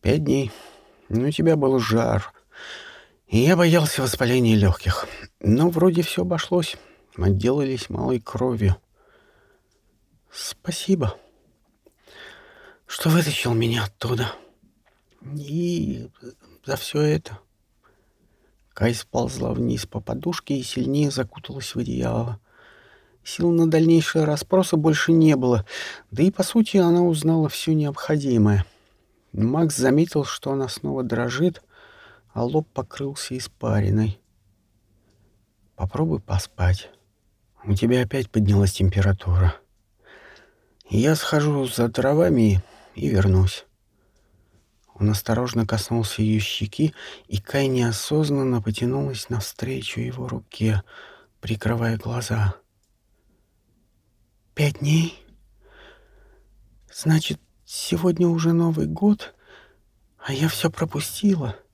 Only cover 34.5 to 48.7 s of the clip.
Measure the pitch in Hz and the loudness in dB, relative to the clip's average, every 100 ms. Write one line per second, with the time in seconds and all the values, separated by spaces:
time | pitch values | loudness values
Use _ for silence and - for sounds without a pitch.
34.5 | _ _ _ _ _ _ _ _ _ _ | _ _ _ _ _ _ _ _ _ _
35.5 | _ _ - 92 135 165 151 - 95 - | _ _ -8 -6 -2 -2 -4 -4 -6 -6
36.5 | - 90 92 - _ _ _ _ _ _ | -2 0 0 -6 _ _ _ _ _ _
37.5 | _ - 101 117 123 117 139 117 110 101 | _ -4 0 2 2 0 -4 -2 0 2
38.5 | 101 98 - 95 98 95 98 - 90 90 | 4 2 2 0 2 0 0 0 2 2
39.5 | - _ _ _ _ _ - - - _ | 0 _ _ _ _ _ -20 -20 -20 _
40.5 | _ _ _ _ 104 135 156 - 151 147 | _ _ _ _ 2 2 2 0 0 2
41.5 | 143 127 120 117 104 127 151 175 139 110 | 0 -2 0 -2 2 2 4 4 4 4
42.5 | 95 - - - - 143 104 98 92 95 | 4 0 -20 -20 -6 -2 2 4 4 4
43.5 | - - _ _ _ _ _ _ _ _ | 0 -16 _ _ _ _ _ _ _ _
44.5 | _ _ _ _ - 104 104 - 113 123 | _ _ _ _ -2 0 0 -2 -2 0
45.5 | 117 113 110 - 117 107 - 107 110 104 | -2 -2 -2 -2 -2 -2 -2 0 2 -2
46.5 | - 104 - 156 - - - _ 101 - | -4 -6 -2 -2 -2 -20 -20 _ -8 -4
47.5 | 139 135 127 120 107 - 151 151 143 131 | -2 0 2 0 -2 -2 0 0 0 0
48.5 | 120 104 | 0 -2